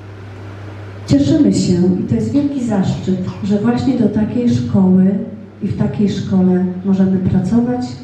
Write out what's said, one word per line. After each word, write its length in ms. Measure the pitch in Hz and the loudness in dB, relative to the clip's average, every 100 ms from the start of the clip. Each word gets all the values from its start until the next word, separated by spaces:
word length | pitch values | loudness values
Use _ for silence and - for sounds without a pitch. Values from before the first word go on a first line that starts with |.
| - - - - - - - - - - - | -16 -16 -16 -14 -14 -14 -14 -12 -14 -10 0
cieszymy 460 | 277 285 311 220 | 2 4 4 4
się 200 | - - 175 175 185 | 4 2 2 2 2
i 40 | - | 0
to 60 | 226 | -2
jest 160 | 214 | 0
wielki 340 | 285 285 277 233 | 0 0 -2 -2
zaszczyt, 520 | 202 180 - 190 185 185 - | 0 0 -2 -2 -2 -4 -6
że 140 | 196 208 | -2 0
właśnie 420 | 233 247 277 240 | 2 0 0 2
do 100 | 208 | 2
takiej 400 | 214 214 233 240 | 0 -2 0 0
szkoły 640 | 240 - 202 185 185 190 - - - - - | 0 0 2 4 6 4 2 -4 -12 -18 -10
i 40 | 208 | -6
w 100 | - | -2
takiej 320 | 214 - 196 | -2 0 -2
szkole 560 | - - 190 185 180 185 180 196 | -2 -2 2 4 2 0 -4 -2
możemy 320 | 190 190 185 | 2 2 2
pracować, 640 | 185 190 185 233 247 247 254 - | 0 0 2 0 0 -2 -6 -10